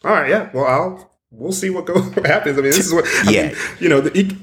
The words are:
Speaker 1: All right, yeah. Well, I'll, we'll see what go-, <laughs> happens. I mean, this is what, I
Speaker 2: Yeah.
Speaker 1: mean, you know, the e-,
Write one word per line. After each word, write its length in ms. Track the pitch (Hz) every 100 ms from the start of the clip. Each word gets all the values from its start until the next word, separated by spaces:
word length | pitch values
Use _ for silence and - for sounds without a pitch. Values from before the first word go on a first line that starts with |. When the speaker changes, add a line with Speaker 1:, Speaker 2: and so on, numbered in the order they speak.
Speaker 1:
All 80 | -
right, 160 | 196 139
yeah. 200 | 208 -
Well, 120 | 131
I'll, 460 | 131 135 180 185 - _ _
we'll 180 | 113 160
see 180 | 190 190
what 160 | 180 165
go-, 140 | 190
<laughs> 240 | 190 -
happens. 320 | 143 202 147 139
I 40 |
mean, 100 | 139
this 160 | 190 185
is 60 |
what, 120 | 165 -
I 240 | - 101
Speaker 2:
Yeah. 160 | 104 73
Speaker 1:
mean, 80 | - - -
you 80 | 175
know, 120 | 139
the 160 | 147 190
e-, 200 | 196 -